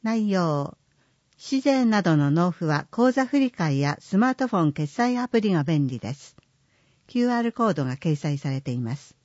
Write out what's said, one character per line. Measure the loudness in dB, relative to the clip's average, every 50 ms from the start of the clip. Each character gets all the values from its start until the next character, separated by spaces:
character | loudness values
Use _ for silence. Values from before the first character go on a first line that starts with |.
内 | _ -2 -2 -2 0 0
容、 | 0 2 2 2 0 0 -2 -6 -10 _ _ _ _ _ _ _ _ _ _ _ _ _
市 | -8 -4 -4 0
税 | 2 2 2 4 2
な | 2 2 2
ど | 4 4 4 4
の | 4 4
納 | 4 2 2 2
付 | 0 -2 -2
は | -2 -2 -2 -4 _
口 | -2 2 2 2
座 | 4 2 -2
振 | 0 2 0
替 | 0 0 -2 -2 -2 0 0 0
や | 0 0 -2 -4
ス | -8 -2 0 2
マ | 2 2
ー | 0
ト | -2 -4 -2
フ | 0 0
ォ | 0
ン | 0 0
決 | -2 -6 -6 -2
済 | -2 -2 0 0 -2
ア | -4 0
プ | -2 0
リ | 0 2 0
が | 0 0
便 | 0 0 0 0 0
利 | -4 -6
で | -8 -10 -10
す。 | -10 -14 -20 _ -20 _ _ _ _ _ _ _ _ _ _ _ _ _ _
キ | -4 -2
ュ | 0 0
ー | 0 0
ア |
ー | -2
ル | -2 -2
コ | 0 0 0
ー | 0
ド | 0 -2
が | -4 -4
掲 | -4 -2 -2 -2
載 | -2 -2 -4 -4 -4
さ | -4 -4
れ | -6 -4
て | -4 -6
い | -6 -6
ま | -4 -6 -8
す。 | -10 -12 -18 _ _ _